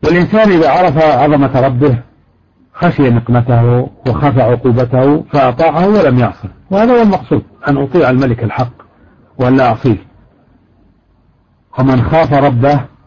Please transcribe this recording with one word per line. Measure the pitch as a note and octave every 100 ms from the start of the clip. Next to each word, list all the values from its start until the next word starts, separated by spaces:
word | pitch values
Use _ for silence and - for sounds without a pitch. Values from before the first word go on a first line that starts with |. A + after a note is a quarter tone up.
والإنسان | - F3 E3+ G#3+ A3
إذا | F3+ D#3
عرف | D#3 F3+ D3+
عظمة | D#3 C3 D3 D3 C#3 C3+ C3+
ربه | B2 C#3+ A#2+ - _ _ _ _ _ _
خشي | - F3 - C#3
نقمته | A#2 A#2 A#2+ A#2+ A#2+ A#2 B2 C3+ - C3
وخاف | A#2 - A#2
عقوبته | B2 A#2+ C3 A#2+ B2 B2+ C3+ D3+ -
فأطاعه | D3 C3 B2 E3 D3+ F#3
ولم | G#3 D#3 B2
يعصه، | A#2 - G2 - _
وهذا | F#3+ A3+ B3
هو |
المقصود، | A3+ F#3+ - D3 - _ -
أن | C#3
أطيع | C#3 F3+ C3+
الملك | B2+ C3+ A#2
الحق | A2 - B2 - - _ _ _ _ -
وأن | B2 C3
لا | B2+
أعصيه. | C3 C3 G2+ - _ _ _ _ _ _ _ _ _ _ _ _ _ _ _ _ -
ومن | C3 C3
خاف | A#2+ D#3+ D#3+
ربه | C#3+ C#3 A#2+ C#3 D3 - _